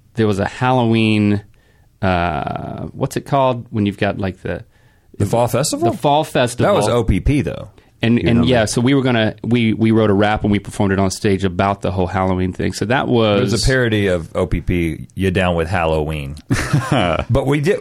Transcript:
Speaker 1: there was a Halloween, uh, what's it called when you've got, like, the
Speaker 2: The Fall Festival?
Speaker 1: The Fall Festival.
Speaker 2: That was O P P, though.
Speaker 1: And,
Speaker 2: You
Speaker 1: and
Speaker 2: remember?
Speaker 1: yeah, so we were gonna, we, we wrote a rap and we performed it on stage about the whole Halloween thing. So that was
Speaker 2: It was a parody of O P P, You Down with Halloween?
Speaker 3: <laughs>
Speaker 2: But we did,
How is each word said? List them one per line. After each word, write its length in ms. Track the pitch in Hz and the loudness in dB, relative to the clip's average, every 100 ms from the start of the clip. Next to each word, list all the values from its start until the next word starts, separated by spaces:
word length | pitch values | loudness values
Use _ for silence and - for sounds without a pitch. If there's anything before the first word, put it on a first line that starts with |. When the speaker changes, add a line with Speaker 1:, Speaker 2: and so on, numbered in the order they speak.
| _ | _
Speaker 1:
there 120 | - 107 | -2 0
was 120 | 95 | 0
a 80 | 95 | -2
Halloween, 960 | - 127 127 117 113 110 107 104 104 - - _ _ _ _ | -2 0 2 2 2 2 4 2 0 -4 -18 _ _ _ _
uh, 840 | 95 87 87 73 - - - - - | -2 0 0 -2 -4 -6 -10 -10 -12
what's 240 | - 131 127 | -6 -6 -6
it 60 | - | -2
called 400 | 143 131 123 117 | 0 0 -2 -4
when 140 | 110 101 | -2 -2
you've 120 | 95 | 0
got, 180 | 101 92 | -4 -2
like, 200 | 95 92 | -6 -6
the 260 | 90 87 - _ _ _ _ - | -8 -8 -12 _ _ _ _ -6
Speaker 2:
The 80 | 98 | -2
Fall 200 | 117 120 | 0 0
Festival? 420 | 123 151 285 339 | 0 -2 -2 -2
Speaker 1:
The 60 | 240 | 0
Fall 260 | 151 147 | 0 0
Festival. 480 | 151 156 123 - 190 | 0 0 -2 0 0
Speaker 2:
That 40 | 196 | 2
was 100 | 104 | 2
O 160 | 120 | 0
P 160 | 110 95 | 0 0
P, 220 | 117 143 | 0 0
though. 280 | 80 - - - _ _ | -2 -8 -12 -20 _ _
Speaker 1:
And, 140 | 113 120 | 0 2
Speaker 2:
You 120 | 113 | 2
Speaker 1:
and 100 | 117 | 2
Speaker 2:
remember? 80 | 120 | 4
Speaker 1:
yeah, 140 | 120 107 | 2 2
so 160 | - | 0
we 100 | 120 | 2
were 80 | 139 | 2
gonna, 340 | 127 120 110 - | 2 2 0 -2
we, 300 | 110 120 113 | -2 2 2
we 180 | 107 113 | 2 2
wrote 200 | 110 107 | 4 4
a 40 | |
rap 280 | 98 104 107 | 4 2 2
and 100 | 107 | 0
we 60 | 101 | 0
performed 340 | - - 101 | -2 -2 0
it 60 | 98 | 2
on 120 | 95 | 0
stage 320 | - 107 95 | 0 0 0
about 380 | 95 87 98 98 | 0 0 0 0
the 100 | 92 | -4
whole 160 | 92 87 | -2 -2
Halloween 460 | 95 95 92 92 | 0 0 0 -2
thing. 220 | 90 95 | -2 -6
So 100 | - | -4
that 240 | 104 135 131 | -2 -2 0
was 300 | 120 110 101 | 2 4 2
Speaker 2:
It 40 | 98 | 2
was 100 | 104 | 0
a 40 | 131 | 2
parody 420 | 131 120 107 101 | 2 2 0 0
of 280 | 87 80 95 | 0 -2 -4
O 100 | 92 | -2
P 140 | 90 | -2
P, 480 | - 90 82 - - | -2 -2 -2 -4 -10
You 160 | - 95 | -4 -2
Down 260 | 90 90 85 | 0 0 0
with 120 | 82 | 0
Halloween? 680 | 95 82 80 78 78 69 78 - | 0 0 0 -2 -6 -8 -12 -4
Speaker 3:
<laughs> 400 | 123 - 143 - 135 90 80 - | -4 0 -2 0 0 0 -2 -2
Speaker 2:
But 160 | 127 131 | -2 0
we 140 | 147 | 0
did, 180 | 147 156 | 0 -2